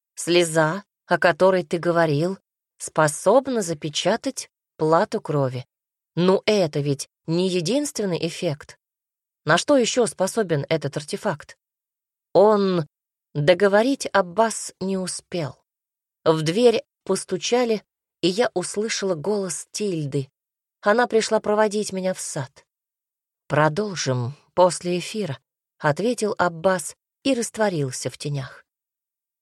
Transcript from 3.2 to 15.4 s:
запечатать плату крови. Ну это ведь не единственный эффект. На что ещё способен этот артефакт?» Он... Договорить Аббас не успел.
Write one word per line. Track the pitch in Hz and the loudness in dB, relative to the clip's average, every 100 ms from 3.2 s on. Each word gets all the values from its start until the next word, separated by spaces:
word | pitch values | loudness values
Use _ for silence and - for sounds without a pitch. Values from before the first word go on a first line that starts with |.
| 185 247 269 240 | 2 2 2 -4
запечатать | 170 156 156 - 175 226 269 - - _ _ - | -4 -6 -6 -4 -2 -2 -4 -10 -16 _ _ -4
плату | 156 165 214 220 | 2 2 2 -4
крови. | - 147 135 127 - _ _ _ _ | -4 -2 -2 -4 -12 _ _ _ _
Ну | - 180 190 - | -2 2 2 2
это | 208 160 151 | 2 0 -2
ведь | 143 139 - _ - | -2 -4 -6 _ -4
не | 165 185 | -2 0
единственный | 180 160 269 294 - 202 165 165 | -2 -2 -2 -2 -4 -4 -4 -6
эффект. | - 175 143 - - _ _ _ _ _ _ | -4 -6 -6 -12 -20 _ _ _ _ _ _
На | 147 170 | 0 0
что | - 285 | 4 2
ещё | 226 254 220 | 2 0 0
способен | - 190 - 190 151 - | 0 -4 -2 -2 -2 -2
этот | 156 143 151 | -2 -2 -8
артефакт?» | - 202 214 151 - - _ _ _ _ _ _ _ | -8 -6 -6 -6 -10 -20 _ _ _ _ _ _ _
Он... | 165 208 208 196 175 147 _ _ _ _ | 6 6 6 2 0 -4 _ _ _ _
Договорить | 147 147 180 202 202 247 277 - | -2 2 4 6 4 2 0 0
Аббас | 196 180 175 226 - - - | 0 0 0 0 0 -12 -8
не | 190 190 | -6 -4
успел. | 185 - - 180 | -6 -10 -8 -6